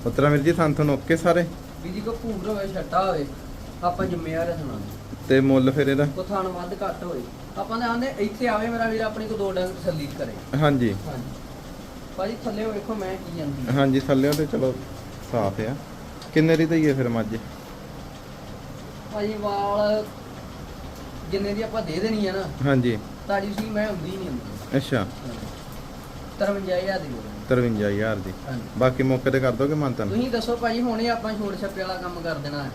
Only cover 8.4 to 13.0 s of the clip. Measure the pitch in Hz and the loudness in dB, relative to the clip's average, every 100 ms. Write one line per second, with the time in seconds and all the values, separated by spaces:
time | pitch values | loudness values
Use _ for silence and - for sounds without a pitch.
8.4 | 247 214 220 233 226 220 220 214 220 214 | 2 2 0 0 0 2 0 -2 -4 -2
9.4 | 196 185 185 185 - 160 143 - 127 104 | 0 0 -2 -2 -2 -2 -4 -4 -6 -6
10.4 | - 135 151 139 117 95 107 131 - - | -2 4 6 6 4 2 -4 -6 -8 -10
11.4 | - - - - - - - - 196 226 | -12 -12 -12 -14 -12 -14 -12 -4 -4 -2
12.4 | 233 208 220 208 - 214 | -4 -2 -2 -2 -4 -4